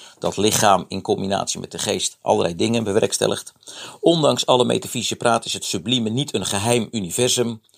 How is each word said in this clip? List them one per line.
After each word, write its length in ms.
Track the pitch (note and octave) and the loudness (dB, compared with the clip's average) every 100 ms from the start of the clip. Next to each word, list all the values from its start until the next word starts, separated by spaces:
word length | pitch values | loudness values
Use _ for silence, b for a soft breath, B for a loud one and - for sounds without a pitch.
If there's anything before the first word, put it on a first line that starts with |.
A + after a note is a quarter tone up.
| B B | B B
dat 180 | F2 G2 | -6 0
lichaam 480 | G#2+ - G#2+ F#2 - | 0 4 4 4 2
in 140 | F#2+ | -8
combinatie 580 | - G2 F#2+ G2 - F#2 | -2 -2 0 -2 -2 -6
met 120 | F#2 | -8
de 60 | E2+ | -6
geest 400 | G#2+ F#2+ - - | -2 -2 -4 -4
allerlei 340 | - G#2 F#2 F2 | 0 2 2 0
dingen 280 | A2 A#2 | 0 0
bewerkstelligt. 680 | G#2 G2+ G2 - G#2+ G#2 - _ B B B B | 2 2 2 0 0 -2 -8 _ B B B B
Ondanks 460 | D#3 E3+ C#3 B2 - | 2 4 4 2 2
alle 200 | B2+ A#2+ | 4 4
metafysische 500 | A#2 - B2 G2+ A2 | 0 -2 -6 -6 -2
praat 300 | A#2+ A#2+ - | 0 0 -2
is 80 | |
het 120 | F#2+ - | -8 -6
sublieme 440 | G2+ F2+ B2+ A2 | -6 -2 -2 0
niet 240 | A#2+ C#3+ | -2 -4
een 120 | A2 F2+ | -4 -4
geheim 420 | G2+ A2+ A#2+ G#2+ | -2 0 0 0
universum, 680 | A2+ F2 - B2 B2+ A#2+ A2 _ | -6 -4 0 0 2 -2 -4 _